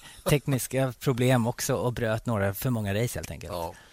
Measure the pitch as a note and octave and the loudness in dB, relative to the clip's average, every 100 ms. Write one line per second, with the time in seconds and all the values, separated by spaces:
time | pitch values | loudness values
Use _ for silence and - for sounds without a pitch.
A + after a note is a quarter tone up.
0 | - - - D3 - C3 - B2+ C3 - | -16 -6 2 2 2 -2 0 0 0 0
1 | D3 A#2+ B2 B2+ A2+ - - A#2 A#2 A#2 | -2 2 4 4 2 -2 -2 0 0 0
2 | A2+ A2+ - G#2+ G2+ G2 C3+ A#2 G2+ G2 | 0 0 0 0 0 0 -2 -2 0 0
3 | B2 - D#2 D#2+ D#2+ F2+ E2+ F#2+ - | -2 -4 -8 -10 -8 -6 -6 -8 -20